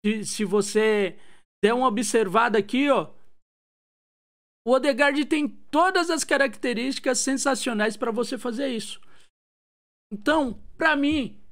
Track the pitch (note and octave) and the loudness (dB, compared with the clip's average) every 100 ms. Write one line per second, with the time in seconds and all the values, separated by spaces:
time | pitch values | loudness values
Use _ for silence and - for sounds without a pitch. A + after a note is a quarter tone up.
0 | G#3 A3 F#3+ - G#3 G#3 G3+ G#3+ A3 G#3+ | 0 -2 -6 -4 0 0 2 2 2 2
1 | F#3 - - - _ _ G3+ A#3+ B3+ G#3+ | 0 -6 -18 -20 _ _ 2 4 2 2
2 | A#3+ A#3 G3 G3 A#3 G#3+ G3+ B3 C#4+ A#3+ | 0 2 2 2 4 2 2 0 4 2
3 | D3+ - - - _ _ _ _ _ _ | 0 -12 -20 -20 _ _ _ _ _ _
4 | _ _ _ _ _ _ A3+ C4 D4 B3 | _ _ _ _ _ _ 2 4 4 4
5 | C#4+ C#4+ C#4+ D#4 C#4 - - D4 F#4 F#4 | 2 2 0 0 -2 -6 -2 2 4 2
6 | E4+ D#4+ - C#4+ C4+ - C4 A3+ B3+ C4 | 0 -2 0 0 0 0 -4 -2 -4 -4
7 | C4+ B3+ - C4+ C#4+ C4 - G#3+ G#3+ G#3+ | -2 0 0 0 0 0 -2 0 -2 -2
8 | A#3+ A3 A#3+ B3 B3 A3+ C#4 A3+ - - | -4 -2 -4 -4 -6 -4 -4 -4 -8 -14
9 | - - - _ _ _ _ _ _ _ | -18 -20 -20 _ _ _ _ _ _ _
10 | _ G#3 D4 D#4 C4 G3+ - - D#4+ D4 | _ -6 0 0 0 -6 -14 -2 0 2
11 | C#4+ D4+ A#3+ - - | 2 0 -4 -10 -20